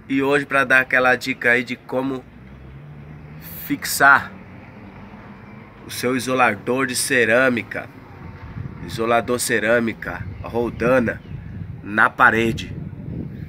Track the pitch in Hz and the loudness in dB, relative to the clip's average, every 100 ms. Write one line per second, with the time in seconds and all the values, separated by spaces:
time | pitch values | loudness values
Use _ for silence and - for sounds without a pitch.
0 | - 135 139 139 139 139 131 131 127 131 | -4 0 2 2 2 0 4 4 4 2
1 | 127 123 131 123 123 120 120 123 - 127 | 4 2 0 -2 2 2 0 -8 -6 -4
2 | 135 131 - - - - - - - - | -4 -6 -10 -20 -20 -20 -18 -20 -18 -18
3 | - - - - - - - 143 - - | -18 -18 -18 -16 -16 -14 -6 -6 -4 4
4 | 139 135 - - - - - - - - | 6 6 4 -14 -18 -20 -20 -18 -18 -18
5 | - - - - - - - - - - | -20 -18 -20 -20 -18 -20 -20 -20 -14 -4
6 | 123 131 120 127 120 101 123 127 131 120 | -2 -2 -2 4 4 2 -2 0 0 -2
7 | - 131 110 120 131 117 104 - - - | 2 4 6 6 4 2 -4 -8 -10 -16
8 | - - - - - - - - 87 110 | -20 -18 -16 -16 -14 -12 -12 -10 -12 -4
9 | 113 117 107 123 - 113 107 120 113 95 | 2 2 2 -2 0 0 4 2 2 -4
10 | 95 90 - - - 117 117 - 120 131 | -8 -8 -10 -10 -6 -2 -2 0 2 4
11 | 113 - - - - - - - 98 107 | 2 -4 -10 -14 -12 -12 -12 -12 -6 4
12 | 120 - 123 110 117 - - - - - | 4 6 6 6 2 0 -6 -10 -10 -12
13 | - - - - | -10 -8 -10 -10